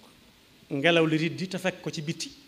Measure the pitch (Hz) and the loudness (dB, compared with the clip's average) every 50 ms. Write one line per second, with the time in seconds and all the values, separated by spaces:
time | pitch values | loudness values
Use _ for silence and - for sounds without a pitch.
0 | - - - - - - _ _ _ _ _ _ _ - - 139 139 170 170 165 | -20 -20 -20 -20 -20 -20 _ _ _ _ _ _ _ -6 -2 2 4 4 6 6
1 | 160 160 156 151 165 165 139 131 185 185 - 175 - 185 - - - 156 - 170 | 4 4 2 2 0 0 -2 -4 -6 -6 -6 -4 -4 -4 -4 -4 -8 -8 -8 -6
2 | 147 165 160 - - - - - - | -6 -6 -6 -6 -8 -12 -14 -18 -20